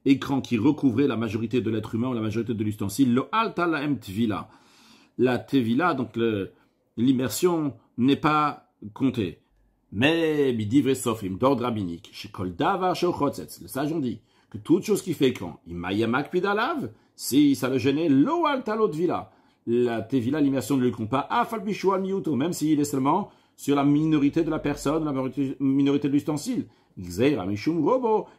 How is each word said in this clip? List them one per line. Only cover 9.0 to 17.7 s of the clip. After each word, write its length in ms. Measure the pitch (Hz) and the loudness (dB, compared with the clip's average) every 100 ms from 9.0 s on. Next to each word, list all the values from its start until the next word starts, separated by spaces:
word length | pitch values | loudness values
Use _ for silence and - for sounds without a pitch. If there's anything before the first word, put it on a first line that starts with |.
| 131 120 92 73 _ _ _ _ _ | -2 0 -4 -6 _ _ _ _ _
Mais, 640 | 95 139 165 160 151 135 | 0 2 2 2 2 0
midivre 400 | 117 104 135 127 127 | 0 0 2 2 0
sofrim, 420 | 123 107 95 92 | -2 -4 -4 0
d'ordre 260 | 127 131 | 2 2
rabbinique, 460 | 123 107 92 85 - | -2 -4 -6 -8 -14
chez 160 | - - | -18 -14
kol 260 | - 92 87 | -8 -6 -2
davar 400 | 160 190 185 160 | -2 0 -2 0
shel 160 | 175 | -2
chotzetz, 500 | - 143 110 78 - | 0 -2 -4 -10 -16
le 60 | 113 | -12
sage 240 | 135 147 | -6 -4
on 80 | 165 | -2
dit 220 | 127 - _ _ _ | -4 -6 _ _ _
que 80 | 104 | -8
toute 260 | - 160 | 2 2
chose 180 | 151 196 | 2 -2
qui 120 | - | -2
fait 140 | 147 135 | 2 2
écran, 320 | - 87 76 - | 2 -6 -12 -12
imaya 400 | 87 87 101 113 | -8 -2 0 2
makpid 380 | 127 147 180 196 | 0 -2 -2 0
alav, 440 | 208 247 320 131 - _ - | 0 -2 -4 -8 -10 _ -14
si 400 | - 139 147 135 | 0 4 4 4
ça 140 | |
le 80 | 127 | 0